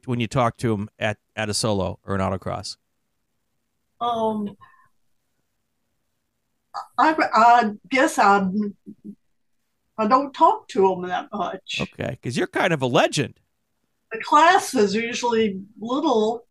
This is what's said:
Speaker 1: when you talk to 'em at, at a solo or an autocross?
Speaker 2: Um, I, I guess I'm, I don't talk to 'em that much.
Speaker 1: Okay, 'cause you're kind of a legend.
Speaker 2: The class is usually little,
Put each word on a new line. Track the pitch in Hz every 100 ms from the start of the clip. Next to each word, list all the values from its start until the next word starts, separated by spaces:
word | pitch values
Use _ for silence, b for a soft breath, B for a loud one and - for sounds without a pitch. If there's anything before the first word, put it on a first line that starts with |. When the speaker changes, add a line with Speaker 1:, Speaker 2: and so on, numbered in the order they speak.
| -
Speaker 1:
when | 120
you | 113
talk | 139 117 -
to | 117
'em | 104 107 -
at, | 107 101 _ 107
at | 107
a |
solo | 101 113 101 90 98 -
or | 98
an |
autocross? | 95 95 95 92 - - _ _ _ _ _ _ _ _ _ _ _ -
Speaker 2:
Um, | 240 226 220 214 202 - b b b _ _ _ _ _ _ _ _ _ _ _ _ _ _ _ _ _ _ - - -
I, | 302 311 -
I | 220 233 240 214 208 -
guess | 262 311 -
I'm, | 202 202 190 208 208 - - 208 208 - _ _ _ _ _ _ _ -
I | 214
don't | 262 277
talk | - 339 427 -
to | 220 190
'em | 180 180
that | 180 -
much. | 208 175 190 - -
Speaker 1:
Okay, | - - - 127
'cause | 127 127
you're | 359
kind | 415 208
of | 151
a | 127
legend. | 156 302 151 110 - _ _ _ _ _ _ -
Speaker 2:
The | 220
class | - 294 330 381 - 247
is | 202
usually | 214 233 226 240 226 214 190 - -
little, | 226 277 311 226 214 233 -